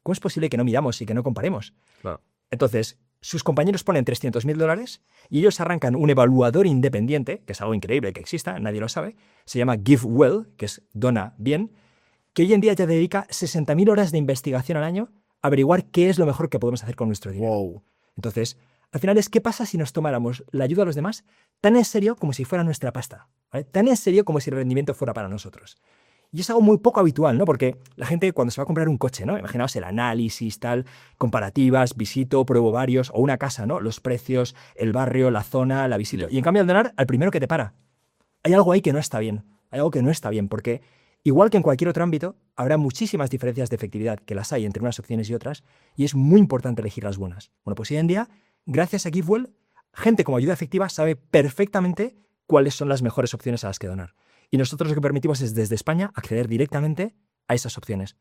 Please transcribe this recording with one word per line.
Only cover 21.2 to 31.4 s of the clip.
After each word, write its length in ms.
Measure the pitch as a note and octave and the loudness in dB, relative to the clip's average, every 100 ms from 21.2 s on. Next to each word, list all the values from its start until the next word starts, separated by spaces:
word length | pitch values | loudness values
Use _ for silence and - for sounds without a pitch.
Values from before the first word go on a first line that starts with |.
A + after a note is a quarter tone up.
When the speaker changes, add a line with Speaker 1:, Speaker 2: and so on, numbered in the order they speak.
| _ _ _ _ | _ _ _ _
Speaker 1:
tan 140 | G3+ A#3+ | 4 4
en 100 | A3+ | 4
serio 300 | A3 G3 A#3+ | 0 0 -2
como 180 | D#3 | -4
si 120 | C3 B2+ | -4 -4
fuera 180 | F3+ | -2
nuestra 300 | E3 D3+ B2+ | -2 -2 -6
pasta? 360 | B2 - - _ _ _ | -8 -12 -18 _ _ _
¿Vale? 120 | C3+ | -10
Tan 240 | C3+ F#3+ A#3+ | -4 2 4
en 100 | A#3+ | 4
serio 260 | - F#3+ G3+ | 4 2 2
como 140 | D3+ | -2
si 120 | D3 | -2
el 60 | C3+ | -4
rendimiento 360 | B2+ B2+ D3 | 0 0 -2
fuera 200 | - - | -4 -6
para 140 | A2 G2 | -6 -8
nosotros. 480 | G2+ F#2+ - - _ _ _ _ _ _ | -10 -12 -20 -20 _ _ _ _ _ _
Y 100 | D#3 | -8
es 80 | F#3 | 0
algo 120 | A#3 | 6
muy 140 | G#3+ G#3 | 6 8
poco 200 | G#3 A3 | 4 4
habitual, 380 | F3 C#3 D3+ A#2+ | 2 4 2 2
¿no? 80 | F#3+ | 2
Porque 320 | C3 B2+ - - - | 2 0 -2 -20 -12
la 120 | A#2+ | -4
gente 240 | E3 F#3+ | 0 0
cuando 180 | E3 A#2+ | 0 -2
se 80 | B2 | -2
va 20 | |
a 20 | C#3+ | -4
comprar 240 | D#3+ D#3+ | 0 0
un 80 | C#3+ | 0
coche, 260 | C3 - F#2+ | -2 -4 -6
¿no? 120 | - | -6
Imaginaos 380 | G2 A#2+ B2+ A2+ | -6 -4 -2 -4
el 80 | |
análisis, 760 | F2 G#2 A#2+ A2+ A2+ - A2+ - | -6 -2 -2 0 -2 -4 -8 -6
tal, 260 | A#2+ A#2+ B2+ - - _ A#2+ | -4 -4 -6 -16 -20 _ -2
comparativas, 680 | A#2 | -2